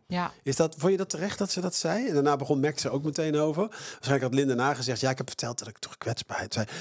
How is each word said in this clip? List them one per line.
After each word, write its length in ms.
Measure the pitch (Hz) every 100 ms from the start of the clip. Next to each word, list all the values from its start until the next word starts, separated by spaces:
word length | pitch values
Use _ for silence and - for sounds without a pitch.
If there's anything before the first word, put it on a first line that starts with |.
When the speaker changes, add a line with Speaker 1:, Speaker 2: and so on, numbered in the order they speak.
| -
Speaker 1:
Ja. 260 | 180 175 -
Speaker 2:
Is 140 | - 131
dat, 180 | 160 156
vond 140 | 170
je 60 | 190
dat 120 | 190
terecht 280 | 156 196 -
dat 120 | 196
ze 100 | -
dat 140 | 180
zei? 320 | - 160 190 254
En 60 |
daarna 220 | 147 143 139
begon 240 | 139 143
Max 240 | 147 147
er 60 | 127
ook 120 | 135
meteen 320 | 151 147 156 151
over. 320 | 156 151 214
Waarschijnlijk 540 | - - - 127 139
had 120 | 131
Lin 120 | 131 139
daarna 280 | 123 135
gezegd, 260 | 131 123 117
"Ja, 100 | 131
ik 80 | 131
heb 100 | 131
verteld 300 | - 120 123
dat 100 | -
ik 100 | -
toch 200 | - -
kwetsbaarheid 560 | - 120 - - 101
zei." 120 | - 104 -